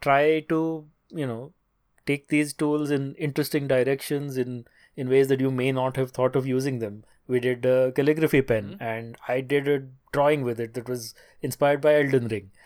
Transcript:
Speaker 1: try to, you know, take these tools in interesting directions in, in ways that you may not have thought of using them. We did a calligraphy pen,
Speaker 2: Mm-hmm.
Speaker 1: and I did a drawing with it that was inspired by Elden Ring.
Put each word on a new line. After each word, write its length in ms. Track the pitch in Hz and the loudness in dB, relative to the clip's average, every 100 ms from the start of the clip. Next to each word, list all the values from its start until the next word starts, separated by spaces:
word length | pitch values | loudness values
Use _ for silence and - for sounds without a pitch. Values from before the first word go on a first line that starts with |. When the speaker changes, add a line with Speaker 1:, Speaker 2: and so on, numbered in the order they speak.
Speaker 1:
try 400 | 143 139 151 156 151 | 2 4 4 2 0
to, 380 | 160 160 160 151 _ _ | -2 -2 -6 -12 _ _
you 140 | 175 | -8
know, 280 | 135 113 139 _ _ _ _ _ | -6 -8 -12 _ _ _ _ _
take 220 | - 143 - | -6 -6 0
these 260 | 151 147 | 0 0
tools 380 | - 147 151 147 | -2 0 0 0
in 240 | 143 139 | -2 -2
interesting 540 | - 151 135 143 151 139 | -6 -4 -2 -2 -2 2
directions 680 | 131 123 139 - 143 143 131 | 2 2 -2 -2 -4 -4 -4
in, 280 | 127 123 117 _ _ - | -4 -8 -14 _ _ -8
in 120 | 127 | 2
ways 200 | 131 135 | 4 4
that 100 | 135 | 2
you 140 | 131 | 0
may 180 | 131 127 | 0 0
not 240 | 131 131 131 | 0 -2 -2
have 140 | 131 | -4
thought 240 | - 127 | 0 0
of 140 | 135 131 | 0 0
using 320 | 127 135 127 | -2 -2 -4
them. 240 | 110 104 - _ - | -6 -10 -18 _ -4
We 100 | 127 | 0
did 260 | 123 123 | 0 0
a 280 | 127 127 127 | 2 4 2
calligraphy 500 | 131 139 156 156 143 | 2 2 2 2 2
pen, 280 | 127 113 104 | 2 -2 -2
Speaker 2:
Mm-hmm. 100 | - | -10
Speaker 1:
and 340 | 117 113 117 117 - | -8 -8 -10 -12 -6
I 120 | 127 | -4
did 280 | 131 143 139 | 0 0 2
a 160 | 143 135 131 _ | 0 -2 -18 _
drawing 320 | 143 147 151 | 0 2 2
with 160 | 123 113 | 0 -4
it 160 | 113 | -6
that 140 | 123 117 | -8 -8
was 260 | 123 117 - - - | -8 -8 -18 -20 -8
inspired 380 | 139 - 143 143 | -8 0 2 4
by 140 | 151 147 | 4 4
Elden 240 | 143 131 117 | 4 2 0
Ring. 240 | 107 95 _ | -6 -8 _